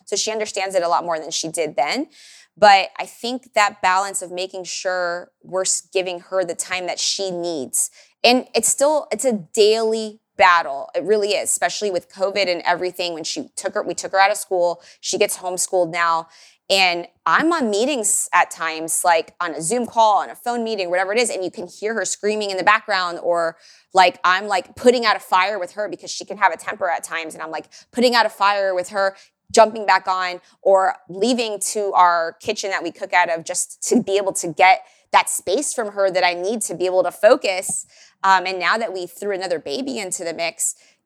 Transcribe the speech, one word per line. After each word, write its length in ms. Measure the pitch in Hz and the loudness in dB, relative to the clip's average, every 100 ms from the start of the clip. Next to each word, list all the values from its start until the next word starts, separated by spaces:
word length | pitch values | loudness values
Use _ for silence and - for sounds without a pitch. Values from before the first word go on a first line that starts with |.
so 100 | - | -8
she 160 | 202 220 | -4 -4
understands 460 | 220 208 202 190 185 | -4 -6 -6 -2 0
it 80 | |
a 40 | 170 | 0
lot 160 | 165 | 0
more 140 | 170 160 | -2 -6
than 140 | 151 | -6
she 160 | - 160 | -6 -6
did 260 | 170 151 | -4 -4
then. 320 | 156 147 220 311 _ - - _ - | -2 -2 -2 -6 _ -20 -20 _ 4
But 340 | 208 196 180 - | 8 8 4 -6
I 100 | 190 | -12
think 460 | - 233 254 - | -10 -8 -8 -4
that 280 | 220 202 208 | 0 0 0
balance 400 | 185 185 196 190 | 0 0 0 -6
of 80 | 180 | -10
making 340 | 180 185 190 | -8 -8 -8
sure 680 | 175 - 190 185 175 175 - _ | -10 -8 -6 -4 -4 -6 -10 _
we're 200 | - 185 | -8 -4
s-, 200 | 185 - - | -2 -4 -2
giving 280 | 190 185 175 | -4 -4 -6
her 240 | - 190 | -6 -4
the 100 | 175 | -4
time 320 | 165 - 185 175 | -6 -6 -6 -6
that 140 | - | -4
she 320 | - - 190 | -4 -4 -4
needs. 580 | 175 170 156 123 - - _ _ _ | -4 -4 -6 -6 -4 -6 _ _ _
And 240 | 233 254 - | 2 2 0
it's 140 | 226 - | -2 -2
still, 400 | - 285 302 - | 0 2 0 -2
it's 140 | 214 | -4
a 80 | 269 | -2
daily 880 | 214 160 220 208 220 220 226 220 214 _ - | -4 -4 2 4 4 0 -2 -6 -12 _ 4
battle. 540 | 185 170 156 139 - | 6 6 2 -6 -6
It 80 | 175 | -4
really 280 | 160 214 202 | 0 0 2
is, 200 | 175 113 | -2 -2
especially 400 | - 180 - 208 | -2 -2 -2 -4
with 180 | 175 - | -4 -6
covid 420 | 196 190 202 180 | -4 -2 0 0
and 120 | 175 | 0
everything. 500 | - 175 180 175 175 | 0 -2 -2 -4 -6
When 100 | 160 | -6
she 240 | 160 156 120 - | -8 -10 -10 -10
took 180 | 190 | -6
her, 80 | 208 | -6
we 120 | - | -6
took 180 | 175 170 | -6 -2
her 80 | 190 | 2
out 100 | 196 | 2
of 60 | 202 | 2
school. 440 | - 180 175 170 - - | -2 0 0 -2 -10 -14
She 180 | - 185 | -4 0
gets 200 | 196 - | 0 -2
homeschooled 520 | 180 180 - 190 170 | -6 -6 -2 0 0
now. 360 | 170 170 165 160 - - _ - | 0 0 0 -4 -16 -20 _ 0
And 380 | 190 185 175 175 _ | 2 2 0 -6 _
I'm 280 | 165 180 311 | 0 2 2
on 180 | 330 233 | 0 0
meetings 580 | 202 254 269 208 - - | 0 0 0 -2 -2 0
at 180 | 180 - | 2 2
times, 540 | - 160 160 160 - | -2 -6 -6 -6 -2
like, 320 | 180 165 160 - | 2 2 0 -6
on 140 | 175 | -6
a 80 | 147 | -6
Zoom 240 | 165 240 233 | -4 -2 -2
call, 320 | 233 220 190 | 2 4 4
on 80 | 131 | 0
a 40 | |
phone 300 | 139 240 240 | -8 -6 -4
meeting, 260 | 226 208 175 | -4 -4 -2
whatever 220 | 180 190 | 0 0
it 60 | 220 | 0
is, 100 | 233 | 0
and 140 | 185 | -2
you 60 | 185 | -6
can 180 | 214 175 | -8 -14
hear 260 | - 208 | -8 -6
her 100 | 226 | -4
screaming 460 | 180 - 208 214 202 | -6 -4 -4 -2 -4
in 60 | 185 | -2
the 80 | |
background, 560 | 180 220 220 190 180 170 | 2 2 2 -2 -2 -4
or, 340 | 170 170 165 - _ _ _ | -2 0 -2 -6 _ _ _
like, 240 | 185 180 - | 4 4 4
I'm, 240 | 175 185 208 | 2 2 0
like, 260 | 190 - | -4 -4
putting 320 | - 247 247 226 | 0 4 4 4
out 80 | |
a 60 | 190 | 0
fire 400 | - 185 190 214 | 2 2 2 -2
with 120 | 175 | -6
her 140 | 202 208 | -6 -8
because 220 | 165 175 | -8 -12
she 140 | - | -12
can 140 | - 202 | -10 2
have 140 | 190 | 2
a 40 | 160 | 2
temper 340 | - 202 185 | -8 -4 -2
at 140 | 160 | -2
times, 300 | - 165 160 | -4 -8 -8
and 80 | 160 | -10
I'm, 100 | 160 | -10
like, 140 | 156 - - - | -10 -12 -20 -10
putting 240 | - 247 233 | 0 4 4
out 100 | 214 | 2
a 20 | |
fire 460 | - 202 202 190 | 2 0 2 0
with 140 | 180 180 | -2 -4
her, 280 | 208 196 - _ _ _ | 0 -2 -2 _ _ _
jumping 340 | 226 220 220 196 | 6 6 4 2
back 220 | 190 190 | 2 2
on, 320 | 185 180 180 _ _ | -4 -4 -8 _ _
or 360 | 190 190 190 - - | 4 4 4 -2 -8
leaving 520 | 190 226 247 226 202 - | -2 0 0 -2 -4 -6
to 220 | 220 196 | -4 0
our 400 | 185 175 170 165 - | 4 4 4 -2 -6
kitchen 280 | - 214 202 | -8 -6 -4
that 120 | 175 | -4
we 80 | 170 | -6
cook 220 | - 196 | -10 -2
out 180 | 180 170 | 0 2
of 140 | 165 | -2
just 360 | 160 180 - - - | -6 -6 -8 -8 0
to 120 | 233 | 0
be 140 | 196 196 | 2 0
able 160 | 196 | 0
to 160 | 190 175 | -4 -4
get 360 | 151 185 185 - _ _ | 4 6 6 0 _ _
that 180 | 196 - | 2 2
space 420 | - - 226 294 | -4 -2 -2 -2
from 200 | - 214 | -6 -6
her 180 | 202 196 | 0 0
that 140 | 180 | 2
I 100 | 180 | 0
need 280 | 175 185 226 | 0 -4 -4
to 120 | - | -4
be 120 | 170 180 | -4 0
able 180 | 185 | 2
to 80 | 175 | 0
focus. 760 | - 208 - 208 185 - - - _ - _ | 4 4 4 2 -4 -4 -8 -10 _ -20 _
Um, 200 | 190 185 | 4 4
and 140 | 185 190 | 2 -2
now 180 | 175 226 | 0 0
that 160 | 220 | -2
we 140 | 190 175 | -6 -10
threw 260 | - 202 | -8 -6
another 280 | 190 185 160 | -4 -4 -4
baby 380 | 147 190 269 233 | -4 -6 -6 -6
into 240 | 185 180 | -6 -6
the 100 | 165 | -6
mix, 400 | 165 165 - - - _ _ | -6 -6 -4 -6 -6 _ _